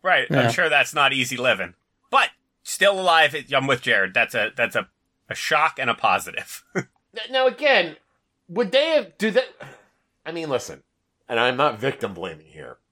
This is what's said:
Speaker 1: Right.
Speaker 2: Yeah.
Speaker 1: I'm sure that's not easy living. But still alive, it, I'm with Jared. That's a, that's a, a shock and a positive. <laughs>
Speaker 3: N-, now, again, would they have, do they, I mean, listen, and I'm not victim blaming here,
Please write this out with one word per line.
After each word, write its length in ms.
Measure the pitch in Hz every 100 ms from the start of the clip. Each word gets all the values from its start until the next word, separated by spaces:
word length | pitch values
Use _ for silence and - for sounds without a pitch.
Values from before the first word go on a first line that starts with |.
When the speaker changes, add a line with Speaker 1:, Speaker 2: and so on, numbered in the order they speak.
Speaker 1:
Right. 260 | 185 160 -
Speaker 2:
Yeah. 120 | 147
Speaker 1:
I'm 80 | 120
sure 160 | 120 165
that's 240 | 143 127
not 180 | 156 139
easy 220 | 135 127 127
living. 360 | 123 101 87 _ _ _ _
But 200 | 262 202 _ _ _
still 360 | - - 196 190
alive, 360 | 185 165 147 151
it, 180 | -
I'm 140 | 135 135
with 140 | 127
Jared. 320 | 127 107 95
That's 200 | 107 117 120
a, 160 | 107 -
that's 200 | 113 113
a, 100 | 98 _ _ _ _
a 60 | 110
shock 420 | - 156 160 -
and 100 | 127
a 40 |
positive. 720 | 117 107 95 - - - - _
<laughs> 60 | 196
Speaker 3:
N-, 100 | - _ _ 220 220
now, 160 | 262 262
again, 500 | 247 285 226 170 151 _ _ _ _ _
would 240 | 175 214
they 160 | 262 311
have, 260 | 302 202 _
do 120 | 220
they, 120 | 214 254 _ - - _ _ _ _ 151
I 60 |
mean, 180 | 170 160
listen, 340 | 127 - 69 _ _ _ _ -
and 100 | 117
I'm 180 | 123 127
not 220 | 147 107
victim 340 | 131 - 110
blaming 340 | 85 92 78 78
here, 300 | 78 64 65 _